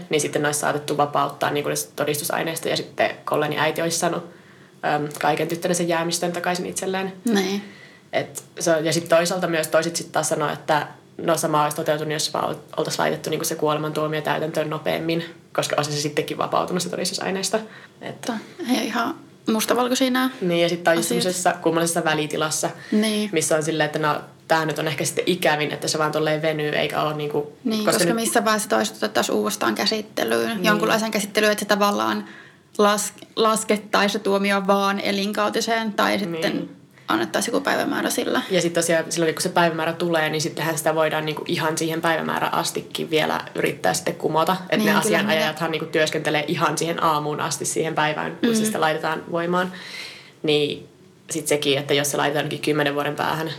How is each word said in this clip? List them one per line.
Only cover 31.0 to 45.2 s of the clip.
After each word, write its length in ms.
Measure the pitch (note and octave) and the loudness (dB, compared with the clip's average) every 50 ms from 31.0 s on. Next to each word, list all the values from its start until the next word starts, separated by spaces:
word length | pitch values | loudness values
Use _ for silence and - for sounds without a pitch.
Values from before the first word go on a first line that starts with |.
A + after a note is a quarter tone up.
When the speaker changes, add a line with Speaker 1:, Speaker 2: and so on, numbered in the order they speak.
| A3 A3+ | 0 0
Speaker 2:
käsittelyyn, 420 | G#3+ G#3 G3+ G#3 - G#3+ G#3+ G#3+ | -2 -2 -4 0 0 2 4 4
että 80 | G#3+ G#3 G#3 | 2 2 2
se 40 | G#3 | 0
tavallaan 560 | G#3 G3+ G#3 G#3 G#3 G#3 A3 A3 G#3+ G#3+ - - - - - - - - _ _ - - | 2 4 4 2 2 2 0 0 0 -2 -4 -10 -16 -18 -20 -20 -20 -20 _ _ 2 4
las-, 480 | G#3 G3+ G#3 G3+ G#3 - - - - - - | 4 6 6 2 -2 -6 -8 -14 -20 -10 -2
laskettaisiin 720 | - A3 A3 A3 G#3 - - G#3 G#3 - - - F#3+ G3 G#3 | 2 2 4 4 2 2 0 0 0 0 0 2 2 2 2
se 60 | - A3 | 0 0
tuomio 440 | - G3 G3 G3 G3 G3+ G3+ G3+ F#3+ | 0 2 2 2 2 2 2 2 4
vaan 340 | F#3+ G3 G3 G3 G3 G3 G3+ | 4 4 4 4 2 0 0
elinkautiseen, 920 | - G#3 G3+ G3 G3 G#3 G#3 G#3+ G#3 G#3 G#3+ A3+ A3 A3 A3+ A3+ A3+ A3 | -2 -2 0 0 -2 -2 0 0 0 0 0 0 0 0 0 0 0 -2
tai 260 | G3+ - G#3 G3+ G#3+ G3 | 0 2 2 4 4 2
sitten 340 | G3 E3+ E3+ D#3+ - - | 0 -2 -2 -2 -2 -2
Speaker 1:
Niin. 240 | - - - - - - - - - - - - | -2 -2 -4 -6 -12 -18 -20 -20 -20 -12 -2 0
Speaker 2:
annettaisiin 440 | G#2 A2+ B2 - - - G3 - - | 0 0 0 0 0 -2 0 0 0
joku 100 | - - | 0 0
päivämäärä 460 | - - - - - - - A3 A#3+ | 2 0 0 0 0 -2 0 -2 0
sillä. 320 | A3 - - - - C4+ - - | 0 -2 -2 0 -2 -2 0 0
Speaker 1:
Ja 100 | F#3+ F3 | 0 2
sit 100 | D#3+ E3+ | 2 2
tosiaan 320 | E3+ E3+ E3 F3 E3+ E3 D#3+ - | 0 0 2 2 2 2 0 0
silloin, 260 | - E3+ E3 D#3+ D#3 | -2 0 0 0 0
kun 80 | - | 0
se 60 | - F3+ | -4 0
päivämäärä 440 | F3+ F#3 E3+ E3+ D#3+ D#3+ D#3 E3 | 2 4 2 2 2 0 -2 -4
tulee, 380 | E3 E3 F3+ E3+ E3 D#3+ D#3 D#3 | -2 -2 -2 0 2 2 0 0
niin 100 | D#3 D#3 | 0 -2
sittenhän 360 | D3+ C#3+ C3+ - D3 D#3+ D#3+ D#3 | -2 -2 -4 -2 -2 -2 -2 0
sitä 160 | - D#3+ D#3 | 0 0 2
voidaan, 300 | D#3+ D#3+ D#3 D#3 D#3 D#3 | 4 2 2 2 0 -2
niinku, 180 | D#3 D3 - - | -2 -4 -4 -4
ihan 320 | - E3+ D#3 D#3+ D#3+ D#3+ D#3 | -4 -2 0 0 0 0 0
siihen 220 | D#3+ E3 D#3+ E3 | -2 -2 -2 0
päivämäärään 540 | E3 E3 D#3+ D#3 D#3 D#3 D#3 D#3+ E3 D#3 - | 0 0 0 0 0 -2 -2 0 0 0 0
astikin 560 | E3 E3 - - F3 F3 - - - - D#3+ | -2 -2 -2 -4 -6 -8 -6 -6 -6 -4 0
vielä 300 | D#3 D3+ D#3 D#3+ E2 D#2+ - - - | 2 2 2 2 0 -2 -4 -4 -4
yrittää 400 | - D#3 D#3+ D3 - - F#3 F#3 | -2 -2 -2 -2 0 0 0 0
sitten 200 | - - D#3+ - | 2 -2 -4 -4
kumota. 420 | - - D3+ D#3 D#3 E3 E3+ F#3 F3+ - - | -2 -2 0 2 2 2 2 0 0 0 -2
Et 80 | D#3+ D#3 | 0 2
Speaker 2:
Niin, 80 | - | 4
Speaker 1:
ne 60 | - | 4
Speaker 2:
kyllä 60 | D#3 D#3 | 4 2
Speaker 1:
asianajajathan, 720 | D#3 - E3 E3 | 2 2 2 2